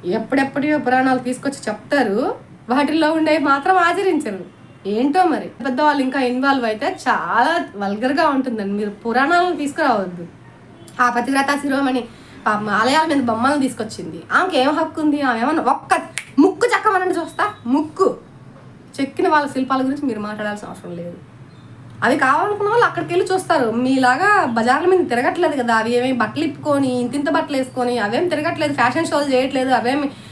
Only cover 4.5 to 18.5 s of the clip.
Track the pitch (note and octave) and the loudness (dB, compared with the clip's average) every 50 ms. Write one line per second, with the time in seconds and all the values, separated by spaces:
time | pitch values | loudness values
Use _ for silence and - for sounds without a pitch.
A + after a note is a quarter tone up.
4.5 | - - - - - - - G3 G3+ A3 B3+ D4 C#4+ F#4 F#4 F4 C4+ G#3+ G3+ - | -18 -20 -20 -20 -20 -12 -6 -4 -2 0 0 2 4 4 4 4 2 0 -4 -8
5.5 | - - A#3 C4+ B3+ B3+ D4+ D4+ D4 D4 C4 C4 C4+ C#4 C4 B3 B3 B3+ C4 C#4 | -14 -6 -6 -4 0 2 2 2 4 2 0 0 0 0 0 0 0 0 2 2
6.5 | C#4 C4+ A#3+ A3 G#3+ G#3 C#4 E4+ F#4 - - C4 A#3+ E3+ D#3 E3+ F#3+ A3 B3+ D4+ | 2 2 0 -2 -2 -2 -4 -4 -4 -4 -2 0 0 0 0 0 2 2 2 2
7.5 | E4 F4 - - - G3+ G3+ G3 G3+ G#3+ A#3 C4 C#4+ D4+ E4 D#4 C#4 C4 B3 B3+ | 2 0 -2 -6 -8 -6 -4 -4 -4 -2 -2 -2 0 2 2 2 2 0 -2 -2
8.5 | A3+ G#3+ G3 G3 G3+ G#3 G#3+ G3+ G3+ - - A3+ A3+ B3 C#4 D4 F4 F4 F4+ F4+ | -4 -4 -4 -4 -4 -4 -4 -6 -6 -8 -6 -2 0 0 2 2 2 2 2 0
9.5 | F4 C4+ C#4+ C4+ - - D#4 C#4 A#3+ G#3 F#3+ F3+ F3 F3 F3 - - - - - | 0 -2 -4 -6 -2 -2 0 0 0 0 -2 -6 -8 -12 -14 -16 -16 -20 -20 -20
10.5 | - - - - - - - - - - B3 A#3+ A#3+ A#3+ A#3+ C4+ C4+ C#4 C#4 C#4 | -20 -20 -20 -20 -20 -20 -20 -20 -2 0 0 2 2 0 -2 0 0 0 0 0
11.5 | C#4+ C#4+ C#4 C#4+ C4+ C#4 C#4 C#4 C4 B3+ A3+ - - - - - - - - G#3+ | -2 -2 -2 -2 -2 0 0 0 0 -2 -4 -6 -14 -20 -20 -20 -20 -6 -2 -2
12.5 | G#3+ G#3 G#3 G#3+ G3+ G#3 A3 B3+ C#4 D#4 E4+ E4 D4 C#4 B3 A#3+ A3 A3 A#3+ C4+ | -2 -2 -2 -2 0 2 2 4 4 2 2 2 2 0 2 0 0 2 2 2
13.5 | D4+ D4 C4+ B3 - - G#3+ G#3+ - - E3 D#3 D#3+ E3+ - - - C4+ F4 - | 2 2 0 -2 -2 -6 -8 -8 -8 -12 -12 -12 -12 -14 -10 -2 0 0 2 2
14.5 | D#4+ C4 B3+ C#4+ D4+ D#4+ D#4+ D#4 - D#4+ D#4 D4+ C#4+ D4 C#4 C4 A#3+ A3+ A#3 C#4 | 2 2 2 2 2 0 -2 -4 -4 -2 0 0 0 2 0 0 0 0 0 0
15.5 | D#4+ D#4+ - A#3+ - - - - F#4 E4 - - - - - - - - D4 F#4+ | 0 0 2 0 0 -2 0 -2 -2 -2 -2 -6 -10 -12 -12 -4 4 4 4 4
16.5 | - - - A#4+ - G4 - G#4+ G4 F#4 F#4 F#4 E4+ E4+ D#4+ - - - E4+ C4 | 4 2 0 0 2 2 2 2 2 2 0 0 -2 -2 -4 -6 -4 -4 -4 -4
17.5 | - - - A#3 B3+ D4 D4+ - - - F#4+ - - - - - - - - - | -4 -8 -4 0 0 0 0 -2 -2 0 0 0 0 -2 -14 -20 -20 -20 -20 -20